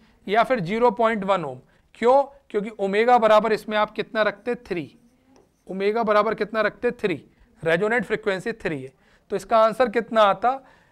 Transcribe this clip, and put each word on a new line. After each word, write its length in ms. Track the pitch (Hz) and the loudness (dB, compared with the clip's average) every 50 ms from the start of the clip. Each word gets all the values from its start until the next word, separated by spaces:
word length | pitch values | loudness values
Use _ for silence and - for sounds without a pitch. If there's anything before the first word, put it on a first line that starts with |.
| _ _ _ _ - | _ _ _ _ -8
या 180 | 190 196 226 220 | -2 0 0 2
फिर 160 | 226 262 233 | 2 0 -2
ज़ीरो 300 | 165 165 214 226 247 247 | -2 -4 -2 2 2 2
पॉइंट 320 | - 240 226 220 233 208 190 | 2 2 0 0 0 -2 -2
वन 200 | 190 196 180 156 | -2 -2 -2 -2
ओम। 140 | 139 127 127 - _ _ _ _ _ _ | -6 -10 -14 -18 _ _ _ _ _ _
क्यों? 280 | - 220 240 262 285 269 277 - _ _ _ | -2 2 4 4 4 2 0 -6 _ _ _
क्योंकि 200 | - 208 196 226 214 - | -6 -6 -6 -6 -8 -6
ओमेगा 380 | 196 196 196 208 233 247 247 240 | -4 -2 0 0 4 4 4 4
बराबर 340 | 226 214 214 214 208 226 | 6 6 4 4 4 2
इसमें 240 | 220 214 - 220 214 | -2 -4 -4 -4 -2
आप 140 | 214 214 214 | -2 -2 -2
कितना 300 | - 220 208 - - 220 | -4 -8 -10 -6 -2 -2
रखते, 320 | 208 208 202 - - 240 240 | -2 -2 -2 -6 -8 -8 -8
थ्री, 360 | 240 - - 190 175 139 120 _ _ _ _ _ _ _ _ _ _ _ _ _ _ _ | -8 -8 -8 -8 -8 -8 -12 _ _ _ _ _ _ _ _ _ _ _ _ _ _ _
ओमेगा 360 | - 185 190 196 208 214 233 | -12 -8 -4 -2 -2 -2 0
बराबर 320 | 233 220 208 208 208 226 214 | 0 2 2 2 2 0 0
कितना 260 | 214 208 196 226 220 | -4 -6 -6 -2 -2
रखते, 300 | 214 202 - - - 240 | -2 -2 -4 -4 -6 -6
थ्री, 320 | 240 - - 196 156 123 - _ _ _ _ _ _ - | -4 -4 -4 -4 -4 -6 -10 _ _ _ _ _ _ -6
रेजोनेंट 420 | 160 165 165 175 208 214 233 247 185 | -2 0 0 0 0 0 -2 -2 -2
फ्रीक्वेंसी 480 | - 220 208 - 208 190 185 - 233 226 | -4 -6 -4 -2 -4 -4 -4 -4 -8 -8
थ्री 280 | - - 185 156 135 | -6 -6 -8 -6 -8
है, 100 | 127 127 _ _ _ _ _ _ _ - | -10 -14 _ _ _ _ _ _ _ -8
तो 60 | 208 | -8
इसका 220 | 185 - - 233 220 | -8 -4 0 2 4
आंसर 300 | 220 220 208 220 254 226 | 4 4 4 2 0 0
कितना 320 | 202 240 226 - 226 220 | 0 -4 -4 0 2 4
आता, 300 | 208 196 190 190 233 240 269 269 - _ _ _ _ _ | 4 4 2 2 0 -2 -2 -4 -8 _ _ _ _ _